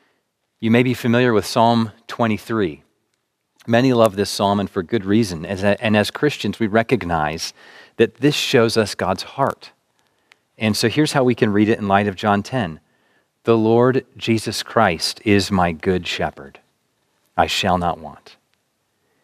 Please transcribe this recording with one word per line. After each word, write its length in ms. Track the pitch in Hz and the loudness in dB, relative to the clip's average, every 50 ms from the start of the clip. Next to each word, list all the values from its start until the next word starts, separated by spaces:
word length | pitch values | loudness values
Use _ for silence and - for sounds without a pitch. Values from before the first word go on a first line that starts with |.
| _ _ _ _ _ _ _ _ _ _ _ _ | _ _ _ _ _ _ _ _ _ _ _ _
You 100 | 113 110 | -2 2
may 120 | 113 120 123 | 2 2 2
be 100 | 127 120 | 2 -2
familiar 400 | - - 120 117 120 127 123 110 | -2 0 0 2 2 2 2 2
with 120 | 101 - | 0 0
Psalm 460 | - - 123 113 117 120 117 113 110 - _ _ | 0 0 2 2 4 4 2 0 -4 -8 _ _
twenty-three. 760 | - - - 120 113 104 98 - - 117 110 101 82 71 - _ _ _ _ _ _ _ _ _ _ _ _ _ _ _ _ _ - | -10 -6 -4 -2 -2 -2 -4 -6 -6 -4 -2 -2 -4 -6 -10 _ _ _ _ _ _ _ _ _ _ _ _ _ _ _ _ _ 0
Many 220 | 117 117 131 135 | 2 2 4 4
love 240 | 123 117 113 110 90 | 4 4 4 4 2
this 140 | 101 101 - | 0 -4 -2
psalm, 320 | - - 104 98 101 101 | -2 -2 0 0 0 0
and 80 | 98 92 | -2 -4
for 120 | - 101 | -6 -6
good 220 | 85 - 117 113 92 | -4 -4 -4 -4 0
reason. 420 | 95 101 113 117 90 90 76 82 | 0 0 2 0 0 -4 -8 -8
As 160 | 85 101 92 | -8 -6 -4
a, 140 | 98 101 101 - - | -2 -2 -2 0 0
and 140 | 110 104 | 0 2
as 120 | 107 101 - | 2 0 0
Christians, 480 | - - 151 147 - - - 104 95 | -2 -2 -2 -2 -2 -4 -6 -6 -4
we 100 | - 113 | -4 -2
recognize 840 | 98 101 113 113 - 135 101 90 85 85 78 76 76 78 85 - - - _ - - - - - _ _ | 0 0 0 0 0 -2 -2 -2 -2 -2 -2 -2 -4 -4 -6 -10 -12 -14 _ -20 -20 -20 -20 -20 _ _
that 180 | - 117 107 - | 0 0 0 0
this 180 | - 127 151 147 | 0 0 0 0
shows 440 | - - - - 123 113 113 - | 0 -2 0 2 2 2 2 2
us 180 | 117 107 - - | 0 -2 -2 -2
God's 280 | - 98 87 95 - - | -4 -4 -4 -4 -4 -8
heart. 480 | - - - 135 107 - - - - _ _ _ _ _ _ _ _ _ _ _ _ _ _ _ _ _ | -10 -6 -4 -2 -2 -4 -6 -12 -20 _ _ _ _ _ _ _ _ _ _ _ _ _ _ _ _ _
And 180 | - 113 107 101 | -4 -2 -2 0
so 100 | - 123 | 0 0
here's 240 | 113 - 147 151 147 | 0 2 0 0 0
how 140 | - 143 127 | 2 2 2
we 100 | 127 117 | 2 2
can 160 | - 123 107 | 2 0 2
read 160 | 101 104 107 | 2 4 2
it 100 | 104 113 | 2 2
in 120 | - 107 98 | 0 0 2
light 180 | 98 101 104 | 2 2 2
of 80 | 101 92 | 0 -4
John 280 | - - 107 101 101 101 | -2 -2 0 0 0 -2
ten. 360 | - 131 127 104 82 78 - _ _ _ _ _ _ _ _ _ _ _ _ _ | -4 -4 -6 -4 -6 -8 -12 _ _ _ _ _ _ _ _ _ _ _ _ _
"The 140 | - 117 | 0 2
Lord 480 | 113 110 110 117 117 120 131 127 131 - _ _ | 2 4 4 4 4 4 2 2 0 -4 _ _
Jesus 480 | - - 117 113 107 - 117 101 - - | -8 -4 -2 -2 -2 -2 -6 -8 -8 -8
Christ 580 | - - 120 110 95 85 80 - - - - - | -2 0 2 2 2 2 -2 -6 -8 -8 -4 0
is 260 | 110 101 101 95 - | 2 2 2 2 0
my 220 | 104 92 87 87 82 | 0 0 0 0 -2
good 340 | 76 - 98 92 90 87 | -2 -2 -2 -2 -2 -4
shepherd. 520 | - - - 87 76 - - 69 69 - - _ _ _ _ _ _ _ _ _ _ _ _ _ _ _ | -6 -6 -6 -6 -6 -8 -10 -18 -20 -20 -20 _ _ _ _ _ _ _ _ _ _ _ _ _ _ _
I 120 | 87 85 | -2 0
shall 300 | 80 - - - 95 90 | 0 0 -2 0 0 0
not 220 | 90 87 85 78 82 | 0 -2 -4 -6 -6
want. 380 | 76 73 69 - - - - _ _ _ _ _ _ _ _ _ _ _ _ _ _ _ _ _ | -10 -18 -20 -20 -20 -20 -20 _ _ _ _ _ _ _ _ _ _ _ _ _ _ _ _ _